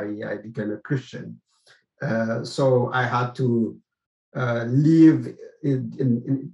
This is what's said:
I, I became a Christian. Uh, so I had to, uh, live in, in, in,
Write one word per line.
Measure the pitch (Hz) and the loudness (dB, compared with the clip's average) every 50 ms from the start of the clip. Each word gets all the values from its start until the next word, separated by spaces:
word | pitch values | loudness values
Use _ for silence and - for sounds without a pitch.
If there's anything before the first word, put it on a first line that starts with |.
I, | 104 104 104 104 110 104 101 | -8 -8 -8 -8 -8 -8 -10
I | 101 | -10
became | 104 113 123 - 104 104 | -10 -10 -8 -8 -6 -6
a | 104 - | -6 -8
Christian. | - - 147 127 - - - - - 113 113 - _ _ _ _ _ _ _ _ _ _ _ - | -6 -4 -4 -4 -4 -8 -14 -14 -14 -14 -16 -18 _ _ _ _ _ _ _ _ _ _ _ -8
Uh, | - - 113 113 113 113 117 120 - | -6 -4 -2 -2 -2 -2 -4 -4 -6
so | - - - 139 131 127 123 117 117 - | -6 -2 0 2 4 4 2 2 0 -2
I | 127 127 | -2 -2
had | 123 135 123 123 123 - | -2 -2 -2 -2 -4 -4
to, | - 131 120 117 117 110 101 - - _ _ _ _ _ _ _ _ _ _ - | -2 -2 0 0 0 0 -2 -4 -10 _ _ _ _ _ _ _ _ _ _ -8
uh, | 135 127 123 117 120 117 120 | -6 -4 -2 -2 -2 -2 0
live | 123 139 151 156 165 165 160 160 143 127 123 - - - - - - _ - | 2 2 4 6 8 8 8 8 8 6 0 -6 -12 -16 -18 -20 -14 _ -2
in, | 143 135 127 120 113 - - | -2 -2 -2 -2 -6 -6 -2
in, | 135 127 117 117 - - | 0 0 0 0 -2 -2
in, | 135 135 - - | -4 -4 -4 -6